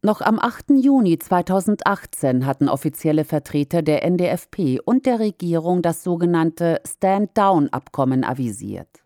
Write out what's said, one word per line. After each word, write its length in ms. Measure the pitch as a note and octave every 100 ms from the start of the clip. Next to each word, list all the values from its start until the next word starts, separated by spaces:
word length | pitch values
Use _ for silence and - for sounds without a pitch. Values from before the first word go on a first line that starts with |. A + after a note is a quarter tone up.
| G#3
Noch 140 | G#3+
am 180 | - A3
achten 400 | A#3+ - - C#4
Juni 400 | C4 C4+ G3+ E3
zweitausendachtzehn 1300 | - F3+ F3+ F#3+ F#3 G#3 - G3 - - C#3 B2+ C3
hatten 220 | C3+ C#3+
offizielle 560 | C3+ D#3 C#3 D#3+ D#3
Vertreter 580 | D3+ D#3 - D3 C#3+ E3+
der 220 | D#3 D3+
N 140 | E3+ F3
D 100 | F3
F 240 | C#3+ -
P 260 | - D#3+ B2+
und 220 | - B3+ C4
der 140 | A#3
Regierung 640 | G#3+ - F3 E3 E3 F3+
das 220 | E3+ E3
sogenannte 800 | - F3 F3 E3+ D#3+ D#3 E3+ E3 -
Stand-Down-Abkommen 1400 | - F#3+ G3 G#3 - G3 F#3 C#3+ - - - C3 C3 -
avisiert. 760 | B2+ B2 G#2 G2+ F#2+ E2+ _